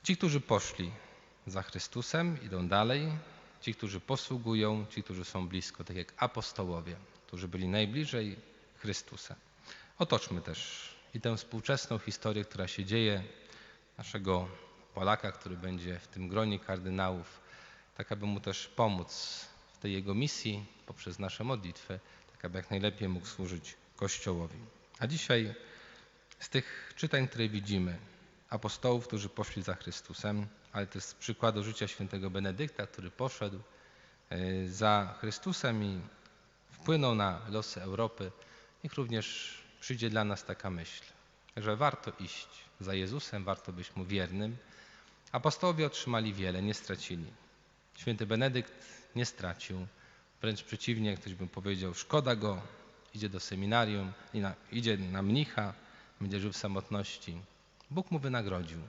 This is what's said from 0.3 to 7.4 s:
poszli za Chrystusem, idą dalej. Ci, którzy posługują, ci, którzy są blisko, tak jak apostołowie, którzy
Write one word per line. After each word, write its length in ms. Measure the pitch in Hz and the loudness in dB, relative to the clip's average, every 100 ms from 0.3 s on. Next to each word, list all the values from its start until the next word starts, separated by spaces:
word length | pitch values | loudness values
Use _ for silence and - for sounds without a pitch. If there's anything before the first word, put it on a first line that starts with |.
| 147 | 4
poszli 500 | - 104 - - 87 110 - - - - - | 6 4 4 -4 -4 -6 -14 -20 -20 -14 -6
za 160 | 95 | -6
Chrystusem, 720 | 92 95 - 120 123 160 170 156 | -4 -6 -4 -4 0 2 2 0
idą 240 | 110 92 90 | -2 0 4
dalej. 440 | 98 113 139 156 156 - - - - | 6 6 4 2 0 -4 -18 -20 -6
Ci, 140 | - 110 | -4 -2
którzy 240 | 107 95 | -2 -4
posługują, 840 | - 135 - 127 117 110 107 107 101 | 0 -2 0 -2 4 6 6 4 0
ci, 140 | - | -6
którzy 220 | - 92 87 | -4 -6 -2
są 220 | 92 87 | -2 0
blisko, 360 | 92 - - | -2 -4 -8
tak 140 | 90 90 | -6 -6
jak 160 | 85 - | -6 0
apostołowie, 760 | 123 - - - 92 85 82 87 101 - - | 0 0 -4 -2 -2 -2 -4 -10 -12 -20 -12
którzy 200 | 90 | -6